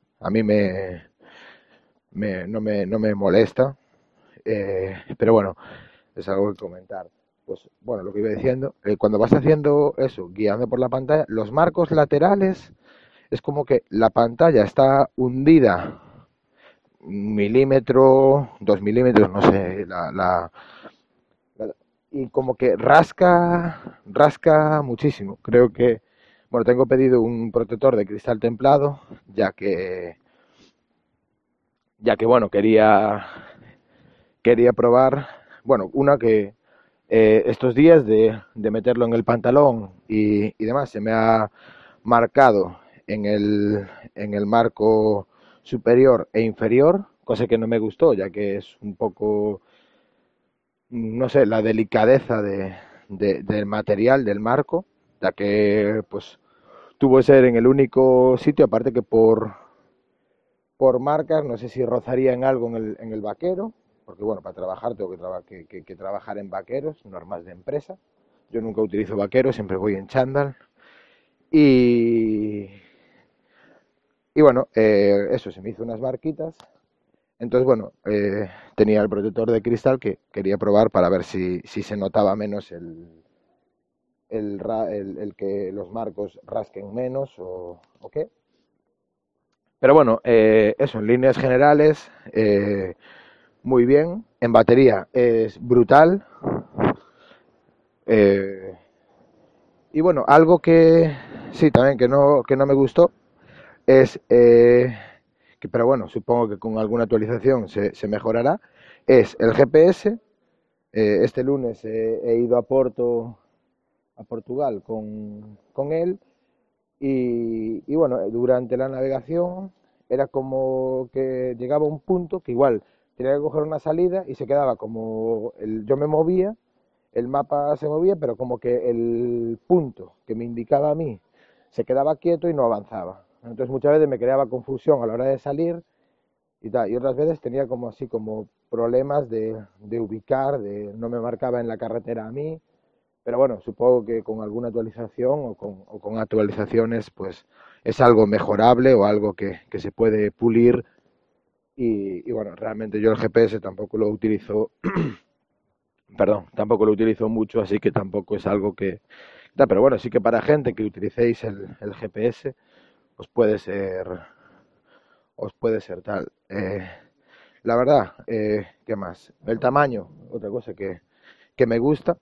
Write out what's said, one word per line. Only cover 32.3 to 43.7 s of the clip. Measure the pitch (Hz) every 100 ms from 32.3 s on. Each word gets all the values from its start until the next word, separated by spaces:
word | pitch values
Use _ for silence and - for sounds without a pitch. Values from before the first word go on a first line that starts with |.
| 123 104
quería, | 101 110 107 107 101 104 104 - - - - - _ _ _ _ _ _ _
quería | 117 117 120
probar, | 117 120 123 131 139 139 - _ -
bueno, | 117 120 95
una | 139 139 139
que, | 113 107 101 - _ _ _ _ -
eh, | 113 107 110 -
estos | 113 127 117
días | 160 160 110
de, | 110 110 110 -
de | 110 107
meterlo | 110 120 120 117
en |
el | 117
pantalón | - 120 120 139 143 117 95 92 -
y, | 107 104 104 107 -
y | 107
demás, | 135 139
se | 107
me | 110
ha | 113 113 113 107 _ - - - _
marcado | 110 117 117 139 131 101 90 - _ _ -
en | 107 101
el, | 104 104 104 104